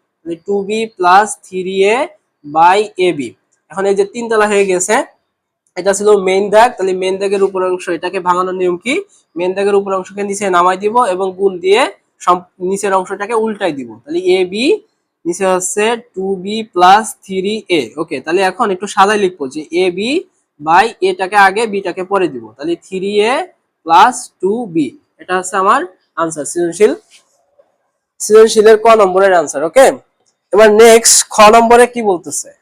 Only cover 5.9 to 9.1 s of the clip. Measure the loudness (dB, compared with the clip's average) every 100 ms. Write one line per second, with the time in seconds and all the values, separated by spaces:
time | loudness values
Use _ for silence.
5.9 | 0 2 2 2 -2 2 2 2 0 -4
6.9 | -4 -4 -4 -4 -2 -2 -2 -4 -4 -6
7.9 | -6 -6 -6 -2 -2 -2 -2 -4 -4 -4
8.9 | -6 -6